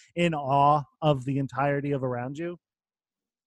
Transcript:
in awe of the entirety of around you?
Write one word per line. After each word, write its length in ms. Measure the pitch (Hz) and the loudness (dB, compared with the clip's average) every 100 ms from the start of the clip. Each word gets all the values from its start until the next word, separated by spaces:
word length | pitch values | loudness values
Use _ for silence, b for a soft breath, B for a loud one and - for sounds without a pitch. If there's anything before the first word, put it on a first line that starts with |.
| b 170 | b -2
in 160 | 175 | 0
awe 480 | 156 135 139 143 151 135 _ | 0 0 4 4 4 0 _
of 240 | 156 139 127 | 0 2 0
the 100 | 135 | -2
entirety 540 | 135 127 143 143 143 | -2 -2 -2 -2 -2
of 100 | 143 | -2
around 360 | 127 120 123 143 | -2 -4 -6 -8
you? 200 | 170 175 _ _ _ _ _ _ _ _ | -10 -12 _ _ _ _ _ _ _ _